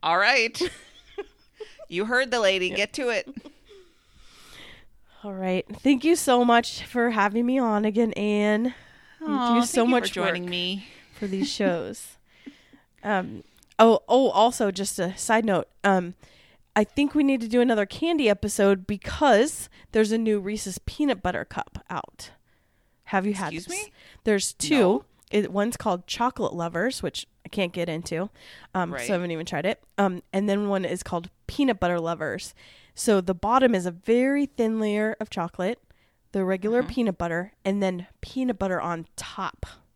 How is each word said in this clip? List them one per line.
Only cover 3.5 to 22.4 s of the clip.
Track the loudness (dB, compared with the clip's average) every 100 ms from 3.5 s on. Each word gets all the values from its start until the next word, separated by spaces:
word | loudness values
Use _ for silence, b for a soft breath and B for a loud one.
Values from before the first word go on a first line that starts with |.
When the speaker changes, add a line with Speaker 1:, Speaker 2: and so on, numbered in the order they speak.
| _ B -20 -20 B B B B B B B B B B _ _ -18
Speaker 2:
All | -12 -6
right. | -2 -2 -4 -2
Thank | 2 2
you | 4 2
so | 4 4
much | 6 4 2 -8
for | -8 -2 0
having | 2 0 2 0
me | 0
on | 2 2 0
again, | 2 0
Anne. | 0 -2 0 2 2 0 -4 B B B B
Thank | -4
Speaker 1:
Aw, | -2 2 2
Speaker 2:
you | 2
so | 2
Speaker 1:
thank | 2
you |
Speaker 2:
much | 2 0
Speaker 1:
for | -2
joining | -2 -2 -4
Speaker 2:
work |
Speaker 1:
me. | -4 -4 -6 B B B -10
Speaker 2:
for | -6
these | -2 -4
Speaker 1:
<laughs> |
Speaker 2:
shows. | 0 0 0 -4 -10 -16 -20 B B B B B B B _
Um, | -4 -2 -4 -12 -18 _ _ _
oh, | 6 6 4
oh, | 4 4
also, | 6 4 4 -2
just | -2 -6 -4
a | -4 -4
side | 0 2 2
note. | 0 -2 _
Um, | 2 2 0 -10 b b b b b -2
I | 0
think | 0 0
we | 2
need | 2 2
to | 0
do | 2
another | 2 2 0
candy | -2 -2 2 2
episode | 2 -2 2 2 2 -2
because | -8 -8 0 4 6 4 -2 -14 b b
there's | 0 2
a | 2
new | 0 0
Reese's | -2 -6 -8 -10 -12
Peanut | -4 -2 0
Butter | -2 -6 -8
Cup | -10 -10 -12 -10
out. | -10 -10 _ -20 _